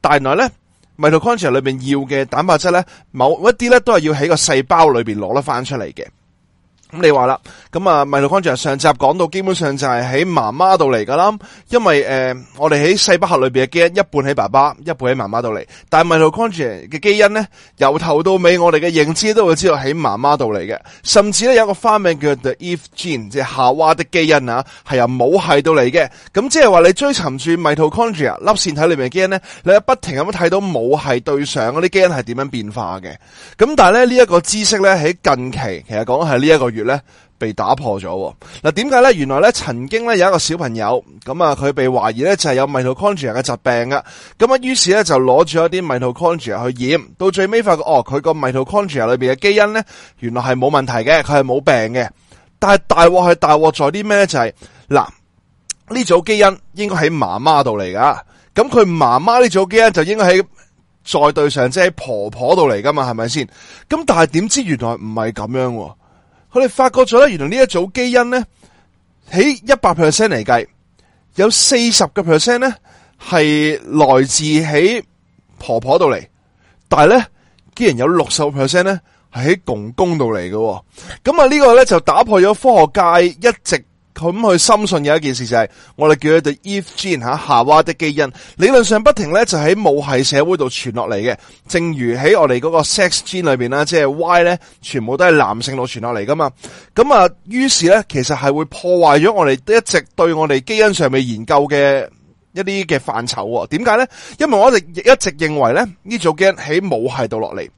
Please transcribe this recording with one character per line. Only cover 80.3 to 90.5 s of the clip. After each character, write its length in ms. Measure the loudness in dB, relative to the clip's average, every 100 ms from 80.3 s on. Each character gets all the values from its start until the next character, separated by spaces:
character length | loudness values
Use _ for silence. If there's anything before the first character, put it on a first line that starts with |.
嚟 60 | -4 -6
嘅 20 |
喎。 300 | -4 -4 -6 _ -20 -20 -6
噉 180 | -2 4
啊， 40 | 4
呢 120 | 6
個 160 | 6 8
呢， 100 | 6
就 140 | 2
打 240 | 2 2
破 180 | 2 4
咗 120 | 2
科 680 | 2 2 4 4 2 2 4
學 60 | 2
界 220 | 0 -2
一 40 | -2
直 200 | -4 -6 _ _ _ -8
噉 360 | -6 -2 2
去 60 | 2
深 300 | 4 2 2
信 100 | -2 0
嘅 100 | 0
一 20 |
件 160 | -2 -6
事， 100 | -2
就 100 | -2
係 140 | -2 _ -20 -2
我 200 | 2 2
哋 40 |
叫 100 | 2
佢 100 | 0
做 120 | 0
Eve 320 | -8 -8 -8 -8 -10
gene 240 | -6 -6
吓， 180 | -4 -6
夏 240 | 0 2
娃 220 | 4 4
的 100 | 2
基 220 | -4 -4 -2
因。 160 | -4 -6 -20 -2
理 120 | 4
論 140 | 4
上 200 | 4 2
不 100 | 2
停 180 | 2 0
呢， 140 | 0 0
就 100 | 0
喺 160 | 0 2
母 280 | 0 0
系 200 | -2 -2
社 200 | 0 0
會 140 | 0